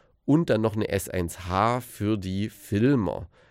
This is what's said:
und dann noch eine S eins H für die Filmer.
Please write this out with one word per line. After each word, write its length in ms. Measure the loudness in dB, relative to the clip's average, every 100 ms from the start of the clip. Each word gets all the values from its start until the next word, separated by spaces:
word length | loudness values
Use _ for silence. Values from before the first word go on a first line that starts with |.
| _ _ 2
und 220 | 2 4
dann 120 | 2
noch 160 | 2 0
eine 140 | -2
S 180 | -2 -2
eins 400 | -4 -4 -6 -2
H 320 | 2 2 0
für 360 | -4 -4 -2 -2
die 340 | -2 -4 -4
Filmer. 800 | -8 -4 2 4 4 0 -4 -10 _ _